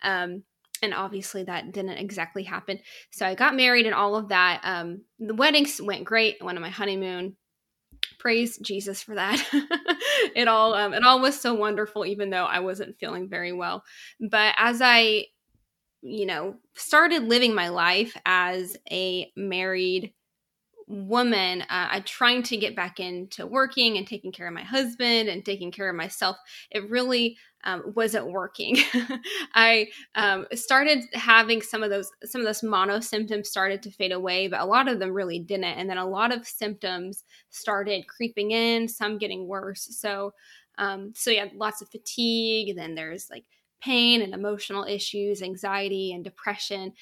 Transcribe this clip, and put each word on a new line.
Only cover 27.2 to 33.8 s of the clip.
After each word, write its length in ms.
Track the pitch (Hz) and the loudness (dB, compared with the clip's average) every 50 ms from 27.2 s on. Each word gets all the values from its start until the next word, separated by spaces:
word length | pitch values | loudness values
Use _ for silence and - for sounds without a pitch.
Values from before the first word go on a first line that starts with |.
| 233 233 233 - - _ _ _ - | 2 0 -2 -6 -18 _ _ _ -8
um, 300 | - 185 175 - - 202 | -6 -6 -6 -8 -6 -2
wasn't 360 | 226 226 220 220 214 - 147 | 0 0 0 0 -2 -4 -2
working. 460 | 175 190 180 175 - - - - 254 262 - - - 247 233 240 262 | -6 -6 -6 -6 -8 -8 -2 0 2 2 2 2 0 -2 -2 -2 -8
<laughs> 380 | 247 - 381 403 392 330 - - | -10 -10 -8 -8 -8 -8 0 4
I, 360 | 226 226 226 226 220 214 214 - - - _ _ | 6 6 8 6 6 2 0 -6 -16 -20 _ _
um, 320 | 214 214 202 196 190 - - - | 0 2 2 2 0 -2 -6 -8
started 500 | 233 - - 269 262 285 302 302 269 240 - - | -8 0 4 4 4 6 6 2 2 0 -4 -8
having 480 | 240 233 240 226 226 226 220 226 226 | -6 4 8 8 8 8 6 2 0
some 220 | 214 - - 220 220 | 0 -4 -4 -4 -2
of 80 | 208 | 0
those, 180 | 202 202 190 - - _ - | -2 -2 -4 -6 -12 _ -16
some 160 | - - 254 | -10 -6 -2
of 60 | 233 214 | -2 -2
those 160 | 214 - - | -2 -2 -2
mono 380 | 220 208 185 190 196 202 214 | 0 2 2 2 2 2 0
symptoms 480 | 233 - - 214 220 208 220 214 202 - | -2 -2 -4 -4 -2 -2 -2 -4 -4 -4
started 340 | - 202 190 196 196 196 | -2 0 0 0 -2 -4